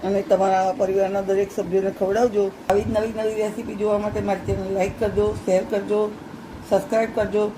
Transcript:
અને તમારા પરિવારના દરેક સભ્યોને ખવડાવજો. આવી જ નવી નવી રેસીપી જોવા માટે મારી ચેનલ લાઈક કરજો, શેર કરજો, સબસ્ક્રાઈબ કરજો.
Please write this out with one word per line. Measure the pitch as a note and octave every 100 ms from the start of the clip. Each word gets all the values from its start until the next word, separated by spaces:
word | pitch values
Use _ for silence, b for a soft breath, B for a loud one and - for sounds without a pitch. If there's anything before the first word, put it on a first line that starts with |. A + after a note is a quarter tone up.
અને | F#3+ G3
તમારા | E3+ F#3+ F#3+ F#3+ F#3+ F#3
પરિવારના | F#3+ F#3+ F#3+ G3 G3
દરેક | G3 G3
સભ્યોને | - F#3 F#3 F#3+
ખવડાવજો. | - F#3+ G3+ B3 G#3 G3 F#3+ -
આવી | G3+
જ | G#3+
નવી | G#3+ A3 A3
નવી | A3 G#3+
રેસીપી | G#3+ A3 - G#3
જોવા | G#3 G#3
માટે | G#3 G#3
મારી | G3+ F#3+ -
ચેનલ | G3 F#3+
લાઈક | G3 F#3+ -
કરજો, | G#3+ F#3+ G#3 G#3 -
શેર | F#3 A3+
કરજો, | - D4 G#3 G#3+ G#3 - - - - -
સબસ્ક્રાઈબ | G3 - A3+ A3+
કરજો. | A3 G3+ G#3 G#3